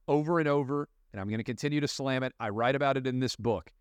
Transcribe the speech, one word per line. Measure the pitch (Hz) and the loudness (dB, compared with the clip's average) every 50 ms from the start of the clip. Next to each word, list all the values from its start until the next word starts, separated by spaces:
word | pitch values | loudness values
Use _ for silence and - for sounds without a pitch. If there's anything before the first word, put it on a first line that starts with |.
| - | -2
over | - 143 147 151 160 175 170 | 2 2 2 2 2 2 2
and | 156 | 4
over, | 147 143 143 139 127 143 147 147 - _ _ _ _ | 4 2 2 2 0 -2 -4 -4 -6 _ _ _ _
and | - 101 | -10 -6
I'm | 95 104 | -4 -4
gonna | 110 117 110 | -4 -4 -4
continue | - 117 - - 147 147 147 | -4 -6 -4 -2 -2 0 0
to | 143 | 0
slam | 135 - - 135 135 131 131 131 | -2 -2 -2 -2 -2 0 0 -2
it. | 127 - - | -4 -6 -4
I | 117 107 | -4 -4
write | 101 110 120 127 135 | 0 2 2 2 4
about | 139 143 135 135 | 4 2 2 2
it | 135 127 | 0 0
in | 131 127 127 | -2 0 0
this | 131 120 - | 0 -2 -2
book. | - 104 120 107 85 - - _ _ | -2 0 0 0 0 -4 -10 _ _